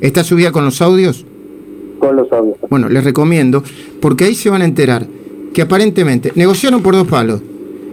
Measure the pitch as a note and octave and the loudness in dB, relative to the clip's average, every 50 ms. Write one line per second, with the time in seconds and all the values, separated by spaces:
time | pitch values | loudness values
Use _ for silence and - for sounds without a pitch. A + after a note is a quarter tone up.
0 | C#3 C#3 - F3+ E3 E3+ F3 E3+ F3 E3 D#3+ D#3+ C#3+ C3+ C3 - E3+ F3+ F#3 F#3+ | -2 0 0 0 0 2 2 2 2 2 2 0 0 0 0 2 2 4 4 4
1 | F#3 E3 D#3 - - - - - - - - - - - - - G2+ G2 - G2 | 2 0 -2 -4 -10 -18 -20 -20 -20 -20 -20 -20 -18 -18 -18 -16 -16 -16 -4 -2
2 | - C#3 C3+ C3 A#2+ - A#2+ A#2 A2 G#2+ G2+ - - - C#3 C3 A2 A2+ A#2+ C3+ | 0 2 2 0 0 0 0 0 0 -2 -4 -6 -4 -2 -2 0 0 2 0 0
3 | C3 C#3 C3 D3+ D3+ E3 E3+ D#3+ C3+ B2+ C3 C#3 C#3 - - - - - - - | 2 0 0 2 2 2 2 2 2 2 2 0 -2 -6 -12 -20 -20 -20 -6 -2
4 | - D3 C3 - F3+ G#3 A#3 - - G#3 G3 F#3 F3 E3 - D#3+ C#3 B2+ A#2+ A2+ | 0 0 2 2 2 0 0 0 0 0 2 2 2 0 2 2 2 2 0 -2
5 | A2 - - - - - - - - - - F3 D#3 - F#3 G3 A3 G#3+ E3 F#3+ | -4 -8 -12 -16 -18 -18 -16 -16 -14 -4 -2 -2 0 2 2 2 2 2 2 2
6 | E3+ C#3+ B2 A#2 - - - E3+ F3 F#3+ F#3 - C4+ C4+ B3+ A#3 F3+ F#3+ F#3+ F#3+ | 0 2 0 0 -2 -2 0 2 2 4 2 2 2 0 2 2 2 2 2 2
7 | F3+ F3+ E3 B2 A2+ A2+ G#2+ G#2 - - - - - - - - - - | 2 2 0 0 0 0 -2 -4 -6 -12 -16 -16 -16 -16 -16 -16 -14 -12